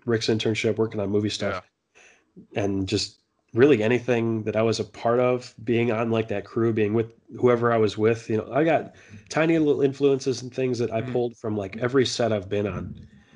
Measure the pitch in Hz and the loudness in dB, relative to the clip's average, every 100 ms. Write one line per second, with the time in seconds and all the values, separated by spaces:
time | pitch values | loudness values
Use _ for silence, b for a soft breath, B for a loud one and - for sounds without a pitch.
0 | - 113 - 110 113 107 113 104 110 107 | -4 -2 0 0 0 -2 -2 0 -2 -2
1 | 98 104 104 - 101 95 - _ _ b | -2 0 -2 -2 -6 -6 -10 _ _ b
2 | b b _ - - - 101 98 95 104 | b b _ -20 -12 -6 -2 -2 -2 -2
3 | - - _ _ _ 117 139 123 107 123 | -4 -10 _ _ _ 4 6 6 4 0
4 | 120 120 117 113 107 107 113 110 107 - | 0 0 0 -2 -2 0 0 0 -4 -4
5 | 117 120 123 123 123 - 110 117 120 110 | 0 2 2 0 -4 -10 -2 0 2 0
6 | 117 113 110 101 98 - 113 110 104 110 | 0 0 0 -4 -6 0 0 2 2 0
7 | 113 - - - 123 120 117 117 110 107 | -2 -8 -18 0 2 4 2 2 2 2
8 | 107 113 - 107 98 120 160 143 - B | 0 0 -2 -4 -2 0 2 0 -2 B
9 | B B - - 160 165 151 120 139 135 | B B -8 -2 2 4 2 2 2 2
10 | 139 135 135 120 127 127 131 117 117 135 | 2 2 0 -4 -6 -4 -2 -2 -2 -2
11 | 127 123 120 117 113 107 95 110 123 135 | -2 -2 -2 -4 -4 -4 -4 -4 0 2
12 | 117 - 117 107 92 101 104 92 87 - | 2 0 0 0 -2 -2 -2 -4 -8 -12
13 | B B B | B B B